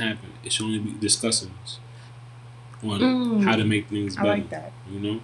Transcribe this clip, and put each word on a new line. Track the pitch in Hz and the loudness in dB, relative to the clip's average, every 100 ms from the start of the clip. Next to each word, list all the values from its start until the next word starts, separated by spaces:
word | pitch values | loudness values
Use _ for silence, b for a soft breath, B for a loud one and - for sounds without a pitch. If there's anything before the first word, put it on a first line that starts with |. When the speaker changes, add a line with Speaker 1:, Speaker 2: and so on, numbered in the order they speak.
Speaker 1:
happen. | 113 107 - - | 0 -2 -8 -10
It | - | -2
should | - 110 | 0 0
only | 107 | 0
be | 104 - | -2 0
discussions | 104 - 117 113 92 - - - - B B B - - - - - - | 2 2 2 0 -2 -12 -14 -14 -14 B B B -20 -18 -20 -20 -18 -8
on | 107 202 | -2 4
Speaker 2:
Mm. | 254 254 240 220 | 4 4 4 4
Speaker 1:
how | 196 113 | 6 6
to | 107 | 4
make | 107 - | 2 2
things | 104 101 92 | -2 -2 2
Speaker 2:
I | |
Speaker 1:
better. | - 208 | 2 2
Speaker 2:
like | 85 | 0
that. | 78 - - 92 | -6 -10 -14 -10
Speaker 1:
You | 98 | -4
know? | 101 113 | -4 -4